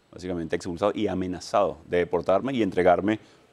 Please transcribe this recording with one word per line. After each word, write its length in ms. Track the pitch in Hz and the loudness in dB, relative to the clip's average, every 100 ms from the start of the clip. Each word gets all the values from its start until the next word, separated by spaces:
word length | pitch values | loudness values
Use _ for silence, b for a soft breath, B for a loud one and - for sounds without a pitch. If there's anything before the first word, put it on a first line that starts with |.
| _ | _
básicamente 440 | - 90 87 82 87 | -14 -8 -6 -4 -6
expulsado 360 | 98 85 101 | -6 -2 -2
y 140 | 101 101 | 0 -2
amenazado 720 | 92 92 90 - 107 92 71 - | -2 -4 -6 -2 0 0 -2 -2
de 120 | 87 | 0
deportarme 540 | 87 87 82 95 120 | 0 0 2 2 2
y 100 | 135 | 0
entregarme 560 | 98 90 90 87 95 107 b b b | 0 4 4 4 2 -2 b b b